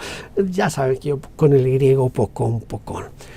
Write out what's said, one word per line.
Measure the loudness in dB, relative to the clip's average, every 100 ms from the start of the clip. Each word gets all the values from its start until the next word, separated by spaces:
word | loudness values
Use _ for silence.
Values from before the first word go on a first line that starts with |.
| 0 -14 -10 -4
ya | -2 0 -2
saben | 0 -2 -2
que | -4
yo | -6 -6 0
con | 4
el | 4 4
griego | 2 4 4 2
pocón, | 0 -2 -2 -4 -4
pocón. | -6 -12 -10 -12 -12 -16 -20